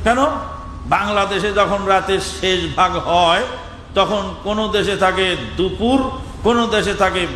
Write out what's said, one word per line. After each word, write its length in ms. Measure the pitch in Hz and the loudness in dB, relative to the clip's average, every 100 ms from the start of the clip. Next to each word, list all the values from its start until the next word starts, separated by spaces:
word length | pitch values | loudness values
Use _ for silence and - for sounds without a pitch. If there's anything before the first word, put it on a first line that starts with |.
কেন? 220 | 220 247 294 294 - - - - - | 2 2 2 0 -8 -12 -12 -12 -2
বাংলাদেশে 680 | 170 202 208 196 196 202 | 0 2 0 0 0 0
যখন 320 | 202 190 202 190 | 2 2 0 2
রাতের 340 | 190 185 190 | 2 2 -2
শেষ 560 | - - 185 185 165 135 | -2 -4 0 0 -2 2
ভাগ 160 | 185 175 | 2 2
হয় 480 | 135 175 170 180 254 - - - - 196 | 0 4 4 4 0 -8 -12 -16 -6 0
তখন 400 | 180 208 190 180 | 2 0 -4 -8
কোন 280 | 196 214 214 | -4 -2 0
দেশে 240 | 202 190 196 | 0 0 2
থাকে 400 | 185 180 190 175 - - | 2 2 0 -2 -6 -4
দুপুর, 640 | 185 - 226 269 262 - - - | -2 0 2 2 0 -6 -12 -2
কোন 240 | 214 240 226 | 2 2 2
দেশে 260 | 208 190 | 0 0
থাকে 340 | 196 185 180 170 | 2 0 2 -4